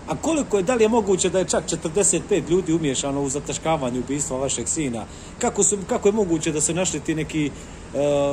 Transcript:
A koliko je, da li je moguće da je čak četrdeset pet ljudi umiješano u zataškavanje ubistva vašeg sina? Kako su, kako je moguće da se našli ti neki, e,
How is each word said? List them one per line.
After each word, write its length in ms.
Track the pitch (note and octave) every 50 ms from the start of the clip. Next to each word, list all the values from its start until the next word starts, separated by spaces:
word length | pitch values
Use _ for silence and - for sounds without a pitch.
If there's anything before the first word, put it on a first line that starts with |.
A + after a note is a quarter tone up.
| - -
A 80 | D#3
koliko 420 | D#3+ - C#4+ E4 D4 A#3+ - - G3+
je, 60 | F#3
da 120 | G#3 B3+
li 80 | A#3 G#3+
je 60 | G#3+
moguće 400 | A#3 A#3 G#3 F#3+ G3 E3 - F#3
da 100 | E3 F#3+
je 60 | F3+
čak 180 | - - G#3 - -
četrdeset 540 | E3+ D3+ - E3 D3+ G3+ F#3+ - - D#3+ - -
pet 200 | G#3 E3+ C#3 C3+
ljudi 240 | E3 F#3+ F3 E3 D#3+
umiješano 480 | E3 D#3+ C#3 B2+ - - C#3+ C#3 C#3+
u 80 | C#3+ C3+
zataškavanje 680 | C3 D3 C#3 - C3+ - - D#3+ D#3+ D#3 C3 B2 A#2+ B2+
ubistva 380 | A#2 A#2+ C#3 D3 D3 - C3 C3
vašeg 300 | C#3 C3 - A#2+ A2+ -
sina? 380 | - E3 D3+ C3 A#2 A2+ G2+ - - - - - - -
Kako 240 | - A#3 A3+ G#3 F#3+
su, 140 | - G#3 G3 F3+ -
kako 180 | B3 A3+ - G3+
je 40 |
moguće 400 | G3+ A3+ G3+ E3+ E3 D#3 - E3
da 100 | D3+ D3+
se 120 | - - E3
našli 260 | F3+ F#3 - - D3
ti 160 | - - D#3+
neki, 300 | D#3 D3 - - D#3 D3
e, 60 | C3+ - - - - - - - - - C3+ C#3+ D3 C#3+ C#3+ C#3+ C#3+